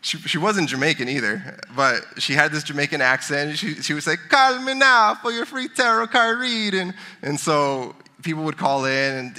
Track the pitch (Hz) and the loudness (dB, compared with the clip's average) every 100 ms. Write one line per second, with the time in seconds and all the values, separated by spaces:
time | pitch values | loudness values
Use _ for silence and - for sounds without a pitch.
0 | - - 143 170 185 202 151 131 143 - | -6 -6 -4 -2 0 0 0 0 0 0
1 | 123 139 110 110 - - - 123 135 113 | -2 -2 -2 -4 -8 -16 -14 0 2 2
2 | - - - 151 151 151 147 143 143 156 | -4 -8 -2 2 2 2 -6 -4 -2 2
3 | 131 131 - 143 147 151 196 156 139 151 | 2 2 0 -2 -2 -4 -6 -6 -4 -4
4 | 151 170 - 277 262 254 262 269 269 247 | -2 -4 2 4 4 2 -4 2 4 6
5 | 214 220 233 233 - 277 254 - 247 226 | 4 2 -4 -4 -6 -6 -8 0 2 2
6 | 226 254 226 233 254 233 208 190 180 185 | 2 2 2 2 -2 -2 0 -2 -2 -8
7 | - - 139 143 - 151 143 135 127 - | -16 -12 -6 -4 2 2 2 0 -6 -12
8 | - _ 165 156 156 147 143 139 131 135 | -20 _ -6 -4 -4 -2 0 0 0 0
9 | 135 135 127 | 0 -2 -8